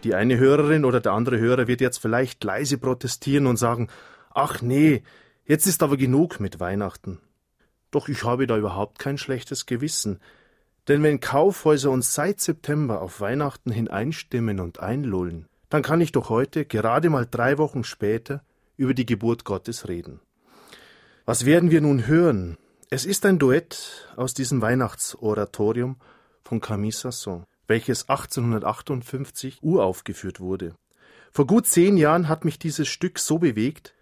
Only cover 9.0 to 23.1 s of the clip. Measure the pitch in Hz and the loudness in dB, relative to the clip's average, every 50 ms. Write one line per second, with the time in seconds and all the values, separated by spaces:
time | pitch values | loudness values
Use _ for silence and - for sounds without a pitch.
9 | - 139 139 139 - - 135 120 - - 143 - - - 123 117 135 156 - - | -6 -6 -6 -6 -6 -6 -6 -8 -6 -10 -10 -10 -6 -6 -6 -4 -4 -4 -6 -6
10 | - 107 98 92 _ - _ _ _ _ _ _ _ _ _ _ _ - 147 143 | -6 -6 -6 -8 _ -20 _ _ _ _ _ _ _ _ _ _ _ 2 2 4
11 | 151 151 147 131 - - - 139 156 196 190 - - 156 151 143 127 143 131 127 | 4 2 2 2 -2 -2 2 4 4 4 2 2 2 4 4 4 4 2 2 2
12 | 120 - - - 147 180 202 - - - 160 - - - 147 151 151 123 110 92 | 0 -2 -2 0 0 -2 -2 -2 -2 -4 -4 -4 -4 -4 -2 0 0 -2 -2 -4
13 | 92 90 - - 104 101 120 143 147 143 - - _ 127 110 113 113 - - 95 | -6 -8 -8 -6 -4 -4 -2 -2 -2 -4 -6 -6 _ -4 -2 -2 -2 -2 -2 -4
14 | 110 139 160 - - _ - 123 117 110 101 95 90 87 - - - 95 117 139 | -4 -4 -4 -8 -10 _ -4 -2 -2 -2 -2 -4 -4 -8 -8 -8 -6 -4 -4 -4
15 | 147 127 98 92 90 87 85 82 82 _ _ _ _ _ - 151 139 131 151 170 | -4 -2 -2 -2 -2 -4 -6 -10 -14 _ _ _ _ _ -2 -2 0 2 2 2
16 | 175 156 - 135 117 - 110 113 131 - - 160 143 - - - 107 113 120 143 | 2 2 0 -2 -2 0 0 0 0 0 -2 -6 -6 -4 -4 -2 0 2 2 2
17 | 156 175 156 135 120 117 - 120 120 127 143 147 156 147 - 135 120 - - _ | 2 2 2 2 -2 -4 -2 0 0 0 2 2 0 -2 -2 -6 -8 -8 -8 _
18 | - 101 107 113 117 - 139 143 _ _ _ _ _ _ _ - 135 127 131 120 | -2 -2 -2 -2 -4 -8 -10 -10 _ _ _ _ _ _ _ -2 0 0 0 0
19 | 123 120 120 101 117 113 117 117 - - 104 92 _ - 117 - - - 90 87 | 0 0 -2 0 2 0 0 0 -2 -6 -6 -6 _ -8 -10 -10 -8 -8 -8 -8
20 | 85 - 67 - _ _ _ _ _ _ _ - - - - - - - - _ | -10 -12 -16 -20 _ _ _ _ _ _ _ -20 -20 -20 -20 -20 -20 -20 -20 _
21 | _ _ _ _ _ - 117 113 120 131 151 175 170 175 156 160 147 147 143 131 | _ _ _ _ _ -4 -2 0 4 4 6 6 6 6 4 6 6 4 2 2
22 | 113 110 151 165 175 165 127 98 92 87 82 - _ _ _ _ - _ - 131 | 2 2 2 4 4 4 2 0 -2 -6 -10 -14 _ _ _ _ -10 _ -6 -6
23 | - 175 | -4 -4